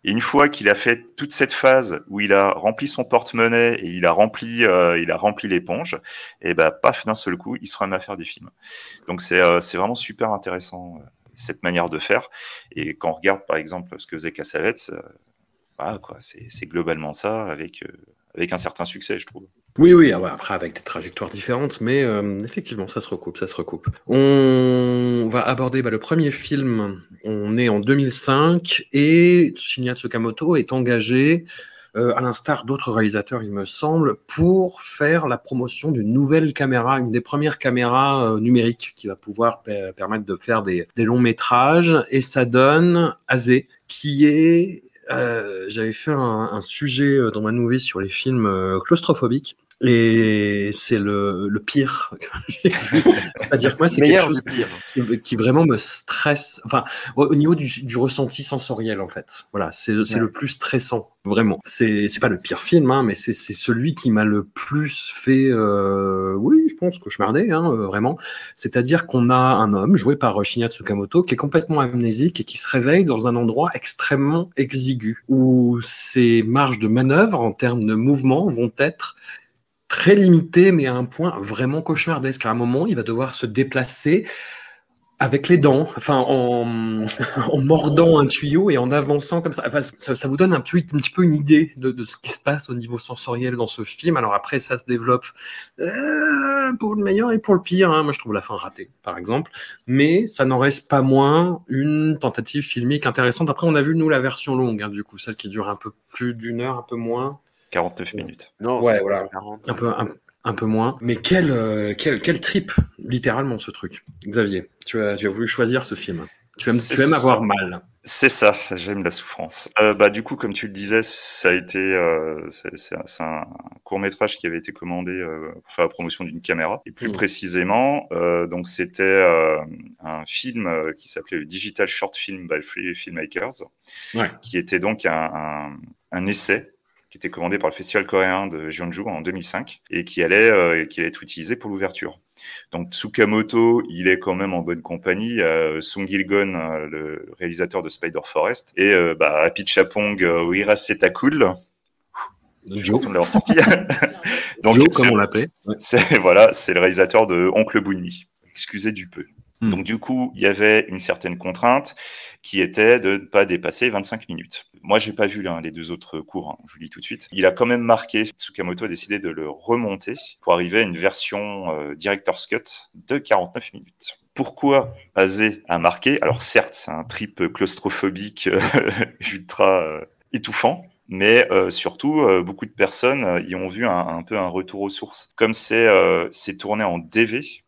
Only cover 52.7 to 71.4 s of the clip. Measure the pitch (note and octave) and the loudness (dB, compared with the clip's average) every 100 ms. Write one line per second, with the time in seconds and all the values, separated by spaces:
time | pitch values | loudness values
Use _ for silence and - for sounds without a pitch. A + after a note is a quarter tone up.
52.7 | - - D#4 F4 - E3+ - - C#3 C3 | 0 0 4 4 4 0 -8 -2 0 2
53.7 | - E3 - D3 F#3 D#3+ C3 A2 B2 - | 2 2 6 6 6 4 0 -4 -4 -4
54.7 | - - C3+ A#2 A2+ - A2+ A2+ C#3+ E3 | -8 -8 -4 -2 -2 -2 0 4 4 4
55.7 | A2 - - - - D3 D3 - - A2+ | 2 -2 -6 -6 -2 0 0 -2 -8 -4
56.7 | C3 - - - C3 C#3+ D3 D#3 E3+ C3+ | -2 -2 -8 -4 0 4 4 4 2 0
57.7 | - C3 A#2+ C3 C3+ B2 - C#3 C3+ - | -6 -6 -2 0 0 -4 -4 -6 -6 -6
58.7 | A2 A2+ G2+ F#2 - - - - G2+ E2 | -6 -4 -4 -8 -12 -14 -16 -10 -6 -6
59.7 | - - G#2+ G#2+ A2+ A2+ - C#3 - - | -6 -2 0 0 0 -2 -4 -8 -6 -4
60.7 | C3 - A#2 - _ G2+ G#2 G#2+ F2+ - | -2 -2 -4 -6 _ -2 0 2 0 -4
61.7 | - A2+ G#2+ G2+ - B2+ F#2 - - - | 0 2 2 0 0 0 -2 -6 -8 2
62.7 | E3+ C3 C3+ A#2+ F#2+ - G#2+ - G2+ - | 4 4 4 2 -2 -4 -6 -6 -4 -2
63.7 | A#2 D3 D#3+ B2+ G#2+ G#2+ G#2 G2 - - | 0 -2 -2 0 2 2 0 -2 -10 -6
64.7 | D3 D3+ - - - - C3+ C3+ A#2 G#2 | -4 -4 -6 -10 -4 2 4 4 4 2
65.7 | G2+ G2 G2 G2 F#2+ F#2+ G2 A#2+ D#4 D#4+ | 2 2 0 0 -2 -2 0 4 4 4
66.7 | - F3+ F3 - - G2+ C3+ A3 D#3+ E3+ | 0 -4 -4 -8 -2 0 2 0 0 0
67.7 | A#2 G2 G2+ A#2+ E3 - - - - A#2+ | 0 -2 0 -2 -2 -10 -16 -16 -10 -4
68.7 | B2 B2 D#3+ - B2+ A#2+ B2+ B2+ A2 A2 | -2 2 0 2 2 4 4 4 4 2
69.7 | G2+ A#2 G3 G#2+ C#3+ B2+ G3 G3 B2 A#2 | 2 4 4 4 2 2 0 -2 -2 -4
70.7 | - - G2+ G2+ E3+ F3+ B2+ | -4 -6 -4 0 0 2 0